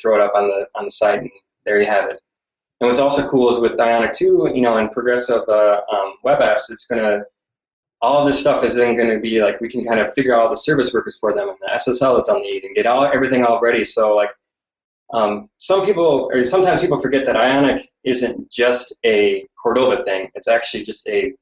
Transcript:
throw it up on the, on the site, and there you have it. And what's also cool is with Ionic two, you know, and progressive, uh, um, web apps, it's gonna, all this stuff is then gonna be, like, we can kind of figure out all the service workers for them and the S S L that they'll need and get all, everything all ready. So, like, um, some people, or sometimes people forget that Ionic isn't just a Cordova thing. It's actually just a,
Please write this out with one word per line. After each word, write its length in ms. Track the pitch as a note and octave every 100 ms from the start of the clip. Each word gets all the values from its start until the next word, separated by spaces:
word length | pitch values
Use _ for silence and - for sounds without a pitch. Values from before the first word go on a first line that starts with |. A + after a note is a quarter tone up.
throw 160 | A2+ G#2+
it 40 |
up 120 | G2+
on 140 | G2+ G2+
the, 180 | G2 -
on 100 | G#2+
the 60 | G2+
site, 300 | - - -
and 100 | - - _ _
there 140 | - G#2
you 80 | G#2+
have 240 | G2+ F#2+
it. 80 | - _ _ _ _ _ -
And 80 | B2
what's 100 | B2
also 300 | C#3 C#3+ C3+
cool 220 | C3+ A#2+
is 100 | A#2
with 180 | A2+ -
Ionic 340 | A#2 A#2 A2
two, 380 | - F#3 F3+ D#3+
you 100 | C3
know, 160 | A#2+ A2
and 120 | G#2+
progressive, 560 | - A#2+ B2 B2 A2+ -
uh, 340 | G#2+ G#2 G#2 G#2+
um, 220 | G#2 G2 -
web 160 | B2+ C#3+
apps, 300 | A#2 - -
it's 160 | A2 -
gonna, 340 | A#2+ G#2+ G#2 G#2 _ _ _ _ _ _ -
all 240 | A#2+ C#3+
this 160 | C#3+ C3
stuff 240 | D3+ B2+
is 100 | A#2+
then 220 | A#2+ A#2+ A2+
gonna 240 | A2+ G#2+
be, 200 | A2+ A2
like, 200 | G#2 -
we 80 | A#2
can 160 | B2+
kind 160 | A#2 A2+
of 120 | G#2
figure 220 | - B2+
out 60 | A#2+
all 80 | A#2
the 80 | -
service 360 | - C#3+ B2
workers 280 | A2+ A2 -
for 120 | G#2+
them 180 | G#2 G2
and 80 | -
the 120 | F#2+
S 140 | A#2+ B2+
S 160 | B2
L 140 | C3+ A#2
that 100 | G#2+
they'll 140 | G2
need 240 | G2+ G2
and 100 | G2
get 100 | G#2
all, 200 | A#2 B2+
everything 400 | C#3+ C3+ C3 B2+
all 160 | A#2+ A#2
ready. 240 | A#2 A#2
So, 320 | - - G#2+ G#2
like, 140 | G#2 - _ _ _ _ _ _ _
um, 340 | A#2 G#2 G#2 - -
some 280 | - G3 F#3+
people, 420 | E3+ E3+ C3+ -
or 100 | C3
sometimes 380 | B2 F#3 F#3 D#3
people 200 | F3+ D3
forget 240 | B2+ C#3 B2+
that 100 | A2
Ionic 440 | B2+ C#3 C#3 C3 - _
isn't 480 | B2+ A#2+ A#2+ - -
just 480 | - A#2+ B2 - -
a 420 | A#2 G#2 G2+ G2 G2 -
Cordova 400 | A#2 A#2+ C3 G2
thing. 300 | G2+ F#2+ F#2+
It's 140 | - -
actually 340 | A#2 - A2
just 260 | G#2 G#2+ G#2+
a, 240 | G2+ F#2+ -